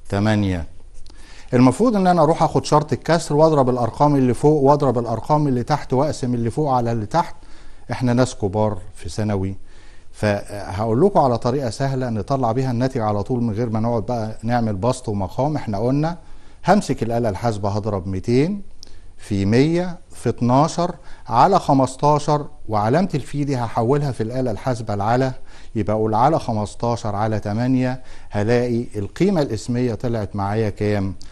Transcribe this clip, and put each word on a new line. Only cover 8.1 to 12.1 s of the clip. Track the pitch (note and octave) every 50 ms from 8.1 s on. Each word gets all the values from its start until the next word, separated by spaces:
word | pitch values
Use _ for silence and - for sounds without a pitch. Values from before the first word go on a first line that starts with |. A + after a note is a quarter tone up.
| A#2+
ناس | B2 B2+ A#2+ -
كبار | - G#2+ F#2+ F#2+ G#2+ G#2+ G#2+ G#2 - - - -
في | - - F2+
ثانوي، | - - G#2 G#2+ G#2 F#2+ F#2+ F#2+ G2+ - - - - - - - - - - -
فهقول | - - G#2+ G#2 G2+ - - - G#2 G2+ F#2 F2 F#2 G2 A2 A2+ A2 B2+
لكم | F3+ G3+ - F3
على | C#3+ B2+ A#2+
طريقة | A2 - A#2+ B2 D3 C3+ A2+
سهلة | - - C#3 C3+ - B2+ C3
نطلع | A#2+